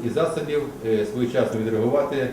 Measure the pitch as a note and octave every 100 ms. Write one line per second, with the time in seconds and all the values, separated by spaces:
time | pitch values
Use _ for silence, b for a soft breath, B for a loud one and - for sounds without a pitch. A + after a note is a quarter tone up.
0 | A2+ G#2 - - D3 D3 C#3 - A2+ A2
1 | G#2 B2 A#2 C3 A2+ A2+ A2 G#2+ A#2 C#3+
2 | - C#3 B2